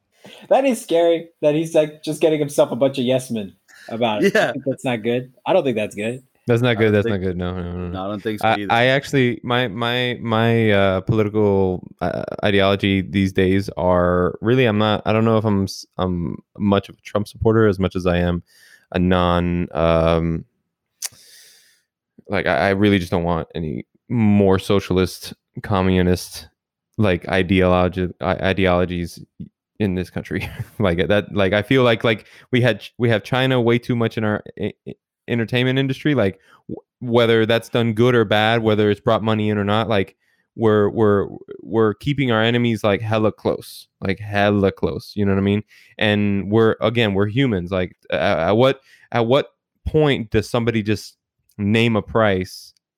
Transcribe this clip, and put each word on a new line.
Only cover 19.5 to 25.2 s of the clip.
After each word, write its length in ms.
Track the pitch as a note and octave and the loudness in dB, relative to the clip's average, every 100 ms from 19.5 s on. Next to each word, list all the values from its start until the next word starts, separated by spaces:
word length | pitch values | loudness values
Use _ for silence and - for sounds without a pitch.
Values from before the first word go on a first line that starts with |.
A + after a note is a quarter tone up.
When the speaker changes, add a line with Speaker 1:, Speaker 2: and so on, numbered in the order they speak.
| F2 F2 | -2 -4
Speaker 3:
um, 720 | D2+ E2 E2 E2 E2 E2 E2 - _ _ _ _ _ - - - - - _ _ _ _ _ _ _ - | 0 2 2 2 2 0 -4 -8 _ _ _ _ _ -16 -16 -20 -20 -20 _ _ _ _ _ _ _ -6
like, 200 | G2 D#2+ | -4 0
I, 200 | C#2+ G2 | 0 0
I 20 | |
really 280 | G2 G#2 G2+ | 2 4 2
just 120 | E2+ | 0
don't 120 | F#2 | -2
want 240 | E2+ E2 - E2 | 0 -2 -4 -8
any 300 | D#2+ A#1+ - _ - | -6 -8 -12 _ -6
more 480 | B2 G#2 G2+ G2 F#2+ | 0 4 4 4 2
socialist, 720 | - G2+ - F#2 F2+ - | 2 0 0 0 0 -4